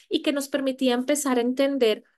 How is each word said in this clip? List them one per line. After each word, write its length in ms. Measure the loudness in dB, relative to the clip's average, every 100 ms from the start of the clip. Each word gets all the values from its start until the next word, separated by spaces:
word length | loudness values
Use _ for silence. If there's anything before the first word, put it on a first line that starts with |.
| _
y 140 | -2
que 100 | -2
nos 160 | -2 -2
permitía 460 | -4 -2 0 0
empezar 460 | 0 0 -2 0 0
a 20 |
entender 640 | 0 0 0 2 2 0 -4